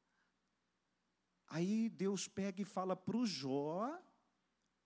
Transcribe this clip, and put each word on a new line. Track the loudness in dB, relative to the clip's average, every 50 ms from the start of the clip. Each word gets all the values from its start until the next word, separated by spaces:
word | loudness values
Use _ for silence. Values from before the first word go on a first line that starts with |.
| _ _ _ _ _ _ _ _ _ _ _ _ _ _ _ _ _ _ _ _ _ _ _ _ _ _ _ _ _ -6
Aí | 0 0 2 2 4 2 2 0
Deus | 0 0 0 0 0 0 -2 -4
pega | -4 -2 -2 -2 -2 -4 -6
e |
fala | -4 -2 -2 0 0 0
pro | 0 0 0 0 2 2
Jó | 0 0 -2 -2 0 0 0 0 0 0 -2 -2 -2 -4 -6 -12 -18 _ _ _ _ _ _ _ _ _ _ _ _ _ _ _